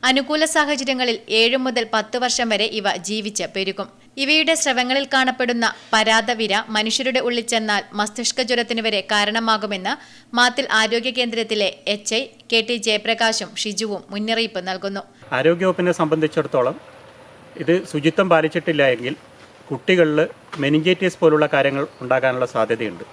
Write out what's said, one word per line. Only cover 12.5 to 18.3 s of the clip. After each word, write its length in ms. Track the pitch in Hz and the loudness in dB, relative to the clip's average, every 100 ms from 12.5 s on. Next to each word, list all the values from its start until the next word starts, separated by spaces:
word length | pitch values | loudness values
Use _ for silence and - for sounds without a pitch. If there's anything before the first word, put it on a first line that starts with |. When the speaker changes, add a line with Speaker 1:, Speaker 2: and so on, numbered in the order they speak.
Speaker 1:
കെ 100 | 226 220 | -2 0
ടി 80 | 240 220 | -4 0
ജയപ്രകാശും 640 | 214 214 220 226 220 180 - | -2 0 0 0 0 -6 -8
ഷിജുവും 400 | 214 208 220 196 - | -6 -4 -6 -6 -8
മുന്നറിയിപ്പ് 500 | 202 214 226 226 202 180 | -8 -2 -2 -2 -4 -6
നൽകുന്നു. 340 | 185 196 196 - - - 127 | -6 -6 -8 -10 -20 -6 0
Speaker 2:
ആരോഗ്യവകുപ്പിനെ 560 | 143 170 185 180 180 170 | 2 2 0 0 0 0
സംബന്ധിച്ചിടത്തോളം 760 | 160 156 156 165 143 139 123 196 - - - - - - - - | 0 0 0 0 -2 0 0 -2 -14 -20 -20 -20 -20 -20 -20 -10
ഇത് 180 | 143 180 - | 0 0 0
ശുചിത്വം 360 | 151 147 160 190 | -2 0 2 4